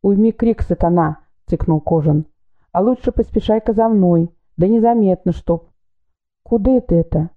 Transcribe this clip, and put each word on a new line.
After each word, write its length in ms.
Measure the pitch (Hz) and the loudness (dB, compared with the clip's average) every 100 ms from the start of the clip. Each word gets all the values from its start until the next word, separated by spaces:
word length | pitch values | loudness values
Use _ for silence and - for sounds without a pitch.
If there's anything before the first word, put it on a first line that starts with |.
«Уйми 300 | 196 202 226 | 0 2 2
крик, 300 | - 226 220 | 2 -2 0
сатана!» — 580 | - 170 170 175 160 156 _ _ - | -4 -2 0 2 0 -4 _ _ -8
цыкнул 340 | 165 - 156 | -4 -2 -2
Кожин. 440 | - 165 151 151 156 _ _ _ _ | 0 0 0 -2 -4 _ _ _ _
«А 100 | 175 | -2
лучше 300 | 214 247 - | -2 -2 -4
поспешай-ка 640 | 226 226 220 - 220 220 | -4 -2 -4 -2 -2 0
за 160 | 214 226 | 0 0
мной, 420 | 214 180 170 170 _ _ - | 2 2 2 0 _ _ -4
да 100 | 180 | 0
незаметно, 680 | 226 226 233 196 180 185 | 2 2 2 0 0 -4
чтоб». 360 | 165 - 170 - _ _ _ _ _ _ _ | -6 -4 -4 -6 _ _ _ _ _ _ _
«Куды 380 | - 226 208 262 | -4 -2 2 0
ты 140 | - 170 | 2 0
это?» 340 | 165 160 165 | 0 -4 -6